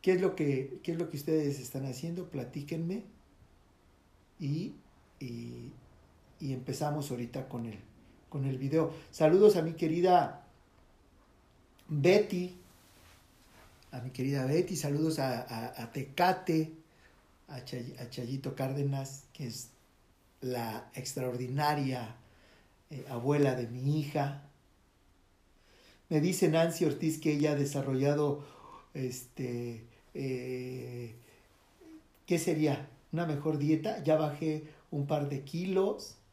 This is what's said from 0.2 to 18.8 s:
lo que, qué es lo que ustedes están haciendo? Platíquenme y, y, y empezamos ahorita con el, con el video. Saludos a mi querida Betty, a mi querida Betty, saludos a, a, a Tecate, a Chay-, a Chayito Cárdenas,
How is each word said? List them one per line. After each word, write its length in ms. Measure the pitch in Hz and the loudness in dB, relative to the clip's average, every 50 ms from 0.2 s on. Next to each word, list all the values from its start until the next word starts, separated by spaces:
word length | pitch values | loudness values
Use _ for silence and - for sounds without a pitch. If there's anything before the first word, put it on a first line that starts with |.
lo 160 | 190 180 - | 4 2 2
que, 420 | - 156 143 139 127 127 - - - | 2 0 2 2 0 -2 -4 -10 -8
qué 100 | - - | -6 -4
es 60 | 165 165 | -2 -2
lo 120 | 175 165 | -2 -4
que 60 | - | -4
ustedes 420 | 139 - - 156 160 147 143 139 135 | -6 -2 2 2 2 2 0 -2 -4
están 260 | 120 120 - 135 131 | -8 -8 -8 -6 -6
haciendo? 440 | 135 123 - - 165 170 180 180 - | -6 -8 -6 -6 -6 -6 -8 -8 -8
Platíquenme 760 | - 139 123 123 - 156 143 143 165 160 165 170 190 233 - - - - - _ _ - - _ - _ _ _ _ _ _ _ _ _ _ _ _ _ _ _ _ _ | -8 -10 -10 -8 -10 -10 -8 -6 -6 -4 -4 -4 -4 -6 -8 -12 -20 -20 -20 _ _ -20 -20 _ -20 _ _ _ _ _ _ _ _ _ _ _ _ _ _ _ _ _
y, 360 | 165 139 147 160 190 277 - - - - - - _ _ _ - | -4 -4 -2 -2 -4 -6 -10 -14 -20 -20 -20 -20 _ _ _ -14
y, 540 | 135 123 117 117 117 120 120 120 120 131 - - - - - - - - _ - _ - - - | -12 -12 -10 -10 -12 -12 -12 -14 -14 -16 -18 -20 -20 -20 -20 -20 -20 -20 _ -20 _ -20 -16 -10
y 140 | 165 139 | -6 -6
empezamos 580 | 131 127 - - 131 - 151 147 147 151 139 - | -6 -6 -6 -6 -4 -2 -2 -2 -2 -2 -4 -4
ahorita 380 | 127 120 120 117 - 143 135 - | -6 -6 -6 -6 -6 -10 -8 -8
con 180 | - 120 117 | -8 -8 -8
el, 140 | 117 104 98 - - - - - - - - - _ | -8 -10 -12 -16 -20 -20 -20 -20 -20 -20 -20 -20 _
con 160 | - 143 135 | -6 -4 -2
el 140 | 139 131 127 | -2 -2 -2
video. 360 | 135 139 151 160 156 - - - - - | -2 0 2 2 2 2 -2 -10 -18 -18
Saludos 460 | - - 160 156 165 196 208 208 202 | 0 4 6 8 10 10 10 10 10
a 60 | 175 | 8
mi 100 | 160 165 | 2 0
querida 760 | 160 - 175 156 160 175 175 185 180 175 147 139 - - - - - - _ _ _ _ - _ - _ _ _ _ - _ _ _ _ _ _ _ _ _ _ _ - _ - | -2 0 0 0 2 4 6 8 8 8 6 4 -4 -12 -18 -20 -20 -20 _ _ _ _ -20 _ -20 _ _ _ _ -20 _ _ _ _ _ _ _ _ _ _ _ -20 _ -4
Betty, 680 | 156 147 139 175 190 214 214 - - 180 180 180 180 - - - - - - - - - - - - - - - _ _ - - - - - - - - - - | -2 2 6 6 6 6 6 2 0 -2 -4 -4 -8 -14 -20 -20 -20 -20 -20 -20 -20 -20 -20 -20 -20 -20 -20 -20 _ _ -20 -20 -20 -20 -20 -20 -20 -20 -20 -14
a 100 | - 127 | -12 -10
mi 100 | 123 127 | -10 -10
querida 360 | - 131 127 135 143 139 131 | -4 -2 -2 0 0 0 2
Betty, 300 | 131 147 170 180 - 190 | 2 2 2 2 2 -2
saludos 420 | 139 143 143 143 147 160 160 151 - | -2 -2 -2 0 2 2 0 0 0
a, 220 | 135 131 123 117 | 0 0 -2 -4
a, 400 | - - 120 113 117 120 - - | -6 -8 -8 -8 -8 -8 -8 -10
a 80 | 113 113 | -12 -8
Tecate, 840 | - 143 127 - - - 175 180 185 185 - - 165 160 156 160 - - - _ _ - - - - _ _ _ _ _ _ - | -8 -8 -8 -6 0 4 4 4 4 2 0 0 2 2 2 0 -6 -16 -20 _ _ -20 -20 -20 -20 _ _ _ _ _ _ -16
a 160 | 143 135 - | -16 -14 -12
Chay-, 320 | - - 127 117 - - - | -10 -10 -10 -10 -10 -12 -12
a 100 | 123 117 | -14 -12
Chayito 460 | - - 120 123 135 135 - - 135 | -10 -10 -6 -6 -6 -6 -6 -8 -4
Cárdenas, 680 | - 135 131 139 143 | -4 -4 -2 -2 -2